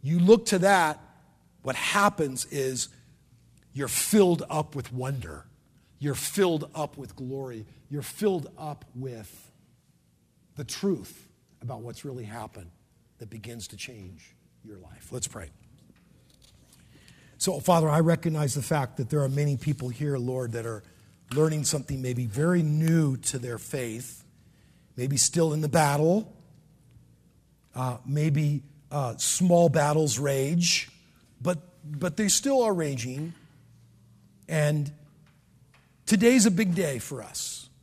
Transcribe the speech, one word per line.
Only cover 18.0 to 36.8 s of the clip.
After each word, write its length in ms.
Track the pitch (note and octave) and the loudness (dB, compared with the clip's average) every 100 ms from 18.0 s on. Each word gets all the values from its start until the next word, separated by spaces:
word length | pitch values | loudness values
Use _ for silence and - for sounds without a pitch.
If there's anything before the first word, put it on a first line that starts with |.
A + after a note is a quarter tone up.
recognize 540 | E3 E3 E3 D#3 D3 | 4 4 2 0 -2
the 80 | C#3 | -2
fact 360 | A#2+ D#3 C3 - | 0 0 0 -6
that 100 | A#2 | -2
there 140 | D3+ | 0
are 80 | C#3 | 0
many 260 | C3+ D3 C3+ | 0 0 0
people 320 | D3+ D3 B2+ | -2 -4 -6
here, 300 | A#2+ D3 C#3 | -6 -4 -2
Lord, 340 | B2 B2+ B2 | -2 -4 -4
that 140 | A2+ A2+ | -6 -6
are 160 | A2 - _ - _ _ | -8 -12 _ -20 _ _
learning 320 | C#3 D#3 D#3 | 2 2 2
something 380 | C3+ D3+ - C3 | 0 -2 -4 -4
maybe 240 | B2+ B2 B2 | -2 -2 -2
very 360 | G2+ D#3+ F3+ | 0 2 4
new 540 | D#3 D3+ D#3+ E3 D3+ C3 | 4 2 4 4 4 0
to 220 | - C3+ | -4 -6
their 180 | B2 A2+ | -6 -10
faith, 680 | - D3 A#2+ A2 B2 - - _ - _ _ _ _ | -6 -6 -4 -8 -10 -16 -20 _ -20 _ _ _ _
maybe 220 | - C3 C#3 | -6 -2 0
still 380 | - E3+ E3 | 2 2 2
in 80 | D3+ | 2
the 60 | D3+ | 2
battle, 680 | E3 D3+ C#3+ D#3 G3 A3 - - - _ _ _ - _ _ _ _ _ _ _ | 4 4 4 4 2 0 -14 -20 -20 _ _ _ -20 _ _ _ _ _ _ _
uh, 220 | B2+ B2+ B2 | -6 -6 -6
maybe, 580 | - D3 D#3 D3 D3 D3 - - _ | -6 -2 0 2 0 -2 -6 -20 _
uh, 260 | D3 C3 C#3+ | -6 -4 -4
small 540 | - - F3+ E3+ E3+ | -2 2 4 6 6
battles 480 | D#3 D3 D3+ D#3 A2 | 6 4 2 2 0
rage, 720 | C#3+ C#3 C3+ E3+ E3+ - - - _ _ _ _ | 0 0 2 2 2 0 -2 -14 _ _ _ _
but, 180 | B2+ F3 - _ | -4 -4 -6 _
but 360 | D3 D3 F3+ - | -12 -6 -4 -2
they 100 | G#3 | 2
still 340 | - C#4 C4+ | 2 2 2
are 120 | A3+ | 2
raging. 580 | F#3 D3+ C3+ A#2+ C3 D#3+ E3 - _ _ - _ _ _ _ _ _ - | 2 -2 -4 -6 -8 -8 -10 -20 _ _ -20 _ _ _ _ _ _ -6
And 440 | D#3+ D3 D3+ C#3+ - - _ _ _ _ _ _ _ _ _ | 0 0 0 -4 -8 -20 _ _ _ _ _ _ _ _ _
today's 400 | - G#3+ A#3 B3+ | 0 4 6 6
a 60 | G#3+ | 6
big 240 | F3 G#3+ | 4 0
day 240 | E3+ | 0